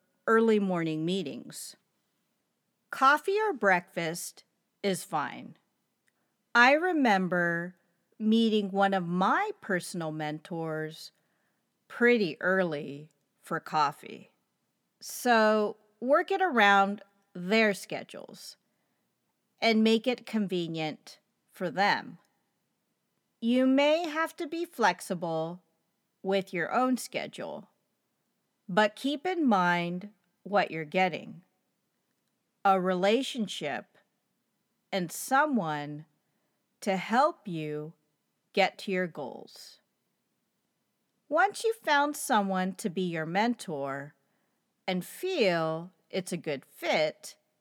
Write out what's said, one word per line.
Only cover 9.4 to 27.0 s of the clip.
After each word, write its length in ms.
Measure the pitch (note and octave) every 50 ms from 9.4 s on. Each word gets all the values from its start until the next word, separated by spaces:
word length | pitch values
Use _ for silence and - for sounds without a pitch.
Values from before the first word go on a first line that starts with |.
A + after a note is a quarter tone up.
| G4+ A4 - -
personal 500 | - - G3 F3 E3+ - - F3+ E3 D#3
mentors 1000 | D#3 D#3 D#3 D3+ D3+ D#3 - - E3+ E3 E3 D#3+ D#3 D#3 D#3 D#3 D#3+ - - - - _ _ _ _ _ _ _ _ _ _ _ _ _ _ _
pretty 500 | - - A#3 A#3+ A#3+ A#3 G#3 D#3+ D3 -
early 680 | - F3+ F#3 F#3+ F#3 F3 D#3 C#3+ D#3 - C#3 C#3+ D3+ D#3 _ _ _ _ _ _
for 180 | _ - E3+ D#3+
coffee. 720 | - - - D#3 D3 C#3+ D3+ - - - - - - - _ _ _ _ _ _ _ _ _ _ _ _ _ _
So 760 | - - - - - B3 A#3+ A3+ A3 G#3+ G#3+ G#3+ G#3 G3+ - - _ _ _ _
work 320 | A#3 B3+ C#4+ E4 F4+ -
it 100 | G4 F#4+
around 600 | F#4+ F4+ C#4 A#3 G#3 G3+ G3+ G3 G3 G3 G3+ G#3 - - _ _ _ _ _
their 400 | F3+ F3 F3+ G#3+ A3+ A3 G#3+ G3
schedules 840 | F#3 - - - - - - - - - - - - - - - _ _ _ _ _ _ _ _ _ _ _ _ _ _ _ _ _ _ _ _ _
and 220 | - A3+ A3+ A3 A3
make 240 | A3 A3+ A3+ A3 B3+
it 180 | B3 - A#3+
convenient 960 | - - A3 G#3 F3 F#3 F3+ E3+ D#3+ E3 D#3+ D#3 D#3 C#3 - _ - - - _ _ _ _ _ _
for 180 | _ - F#3+ F3
them. 480 | - F3+ G3 G3+ D#3+ A2 - - E3+ - _ _ _ _ _ _ _ _ _ _ _ _ _ _ _ _ _ _ _ _ _ _ _ _
You 260 | - A3+ B3 B3+ B3+ C4
may 400 | C4 C4+ C#4+ D4 D4+ E4 F4 D#4
have 280 | D4 D#4 E4 D#4+ - -
to 100 | F4 C#4+
be 180 | E4 E4 E4+
flexible 960 | E4+ - - A3+ F#3+ F3+ F3+ - - F#3+ E3+ F3+ E3 E3 D#3+ D#3+ E3 F3 F3+ - _ _ _ _ _ _ _ _ _ _ _ -
with 300 | F#3+ G3 G3 F#3+ F#3+ -
your 200 | F3 E3 - -
own 240 | A3+ B3+ B3+ B3+
schedule, 720 | A3+